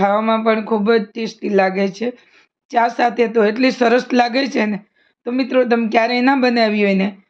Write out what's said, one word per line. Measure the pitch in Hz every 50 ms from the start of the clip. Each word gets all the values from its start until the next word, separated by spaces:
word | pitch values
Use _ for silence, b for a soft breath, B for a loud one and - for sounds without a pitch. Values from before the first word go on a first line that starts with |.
ખાવામાં | 196 202 202 214 220 226 226 220 226
પણ | 226 220 220 208 -
ખૂબ | 226 214 202 226
જ | 226 226 202
ટેસ્ટી | - - 233 226 226 - - - 208 202 190
લાગે | 190 190 185 196 196 196 -
છે. | - 226 247 247 b b b b b b b _ _ _ -
ચા | 254 233 233 240 233
સાથે | - 240 240 208 247 233 214 226
તો | 233 202 214
એટલી | 214 247 254 262 - -
સરસ | 240 226 240 254 - - 262 240
લાગે | 240 240 220 269 277 - -
છે | 240 214
ને. | 214 214 208 - _ _ _ _ _ _ _ -
તો | 240 247 262
મિત્રો | 254 240 254 254 247 226
તમે | 233 233 233 208
ક્યારેય | 233 233 226 240 247 247 247 269
ના | 285 262
બનાવી | 254 247 233 240 226 214 214 208 208
હોય | 196 190 190
ને | 190 208 - b b b